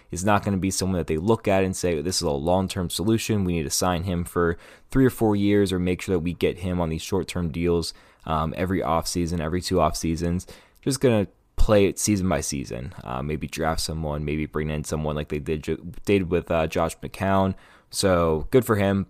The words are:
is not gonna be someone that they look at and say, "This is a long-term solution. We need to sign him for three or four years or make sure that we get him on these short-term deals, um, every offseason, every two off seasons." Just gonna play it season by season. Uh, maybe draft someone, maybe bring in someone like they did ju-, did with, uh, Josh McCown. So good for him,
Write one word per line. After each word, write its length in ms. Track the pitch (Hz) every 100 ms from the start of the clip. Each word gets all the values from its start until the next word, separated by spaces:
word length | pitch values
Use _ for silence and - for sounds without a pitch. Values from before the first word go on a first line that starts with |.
| -
is 120 | 90
not 200 | 98 101
gonna 140 | 104 98
be 120 | 95
someone 260 | - 95 92
that 120 | 80
they 80 | 78
look 320 | 95 113 -
at 160 | 95
and 120 | 95 90
say, 240 | 90 80
"This 160 | 78 92
is 60 |
a 80 | 85
long-term 580 | 69 78 92 95 98 87
solution. 560 | - 104 113 - 107
We 100 | 92
need 100 | 85
to 60 | 69
sign 340 | - 92 87
him 180 | 92 87
for 340 | 85 87 85 82 - - -
three 140 | 131
or 60 | 131
four 240 | - 110
years 380 | 104 101 104 98
or 80 | 92
make 220 | 90 90
sure 120 | -
that 60 | 92
we 120 | 85
get 260 | 85 87 -
him 220 | 92 90
on 80 | 85
these 140 | 80
short-term 480 | - 98 80 90 85
deals, 440 | 82 85 85 82 - - _ -
um, 280 | 78 80 -
every 240 | 90 92
offseason, 600 | 60 82 80 90 82 87
every 200 | 80 87
two 200 | - 90
off 160 | 80 -
seasons." 500 | 85 80 85 90 - - _ _
Just 180 | - 131
gonna 260 | 131 110 95 _ _ -
play 300 | - 104 95
it 120 | -
season 300 | - 101 92
by 140 | 73
season. 520 | - 71 62 58 65 -
Uh, 200 | - 64
maybe 260 | 71 78 82
draft 320 | - 80 80
someone, 440 | - 80 78 73
maybe 220 | 76 76 76
bring 240 | 78 76
in 140 | 76
someone 320 | 76 78 76 76
like 140 | 73
they 100 | 76
did 240 | 73 78
ju-, 280 | 78 80 87 -
did 260 | - 101 87
with, 180 | 87 -
uh, 200 | 82 80
Josh 280 | 87 82 -
McCown. 560 | 69 - 98 98 95 92 - - _
So 580 | - 98 87 82 78 76
good 140 | 127
for 120 | 120 104
him, 300 | 98 98